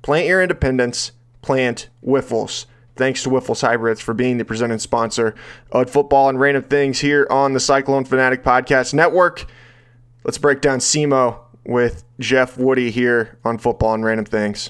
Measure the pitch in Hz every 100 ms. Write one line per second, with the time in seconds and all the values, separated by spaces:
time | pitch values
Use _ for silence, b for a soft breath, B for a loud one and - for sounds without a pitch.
0 | - 151 175 185 180 - 135 131 123 -
1 | - - _ _ - 131 127 110 - _
2 | - 135 127 117 104 - - b b -
3 | 131 131 131 131 127 113 120 117 113 110
4 | - 113 127 120 113 113 117 110 - 117
5 | 113 - 113 107 B B B 123 127 147
6 | 143 139 135 131 139 139 - 143 139 123
7 | 143 147 - 135 139 135 - 139 135 135
8 | 127 131 131 127 131 127 131 135 123 143
9 | 165 175 175 170 - b b b b b
10 | b _ 120 - 147 135 143 131 - 151
11 | 147 135 123 113 - - - 123 120 -
12 | - - 117 131 127 - 131 127 120 117
13 | 123 120 113 - 117 113 120 113 110 110
14 | 110 110 104 107 104 101 -